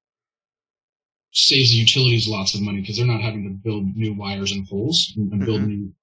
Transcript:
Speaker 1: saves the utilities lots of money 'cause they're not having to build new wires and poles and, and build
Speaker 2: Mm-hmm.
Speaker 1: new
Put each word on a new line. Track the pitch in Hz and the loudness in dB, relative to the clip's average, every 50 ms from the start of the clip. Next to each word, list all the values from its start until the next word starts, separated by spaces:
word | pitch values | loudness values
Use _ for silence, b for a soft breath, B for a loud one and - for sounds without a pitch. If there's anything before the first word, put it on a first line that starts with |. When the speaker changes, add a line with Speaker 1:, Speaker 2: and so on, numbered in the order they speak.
| _ _ _ _ _ _ _ _ _ _ _ _ _ _ _ _ _ _ _ _ _ _ _ _ _ _ | _ _ _ _ _ _ _ _ _ _ _ _ _ _ _ _ _ _ _ _ _ _ _ _ _ _
Speaker 1:
saves | - - - - 147 135 127 117 | 0 2 4 4 4 4 6 6
the | 120 | 6
utilities | 113 113 - - 135 127 123 120 113 107 | 6 6 4 4 4 4 4 4 2 2
lots | 107 107 98 98 - - | 0 -2 -2 -2 -4 -2
of | 98 | -2
money | 104 104 98 98 95 | -2 -2 -2 -4 -4
'cause | 110 104 | -4 -2
they're | 117 123 | 0 0
not | 123 113 107 | 0 0 0
having | 113 113 107 104 98 | -2 -4 -4 -6 -6
to | 98 | -8
build | 95 98 - 113 107 104 98 95 98 | -8 -6 -6 -4 -4 -2 -2 -4 -2
new | 110 110 107 101 | -2 -2 -2 -4
wires | 98 98 101 98 98 98 98 | -4 -6 -6 -6 -4 -4 -4
and | 101 98 95 - | -4 -4 -6 -6
poles | 95 98 120 156 175 - - - - | -4 -4 -2 0 0 0 0 -2 -4
and, | 107 104 95 | -4 -4 -2
and | 107 101 123 | -2 -2 -2
build | 113 107 101 | 0 0 0
Speaker 2:
Mm-hmm. | 107 104 | -2 -2
Speaker 1:
new | 104 101 101 90 - _ | -4 -6 -8 -10 -14 _